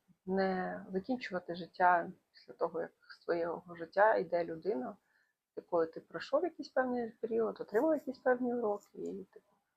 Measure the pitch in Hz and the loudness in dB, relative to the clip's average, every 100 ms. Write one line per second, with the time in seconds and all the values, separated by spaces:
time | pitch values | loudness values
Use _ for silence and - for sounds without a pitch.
0 | _ _ 185 190 190 185 180 180 202 190 | _ _ -2 0 2 0 -4 -6 -6 -6
1 | 202 247 - 180 - 170 170 - 180 175 | -4 -4 -4 -6 -6 -8 -8 4 6 6
2 | 175 - _ - - - 170 165 165 _ | 2 -10 _ -20 -20 -4 -2 -2 -6 _
3 | _ - - 170 170 170 175 170 165 196 | _ -14 -2 0 0 -4 -10 -12 -4 4
4 | 220 208 170 175 170 165 180 247 220 202 | 6 6 2 -2 -2 -4 -4 -4 -4 -10
5 | _ _ _ _ _ - - 170 165 165 | _ _ _ _ _ -16 -2 0 0 -4
6 | - 165 - 285 339 - 285 269 254 247 | -12 -12 0 0 0 -6 -4 0 0 0
7 | 226 - 226 226 214 190 156 214 320 294 | -4 -6 -4 0 -2 -4 -2 2 2 2
8 | 277 - 262 247 247 240 214 208 _ - | -2 -4 0 2 0 0 -2 -2 _ -10
9 | 170 196 190 - _ _ _ | -8 -8 -12 -20 _ _ _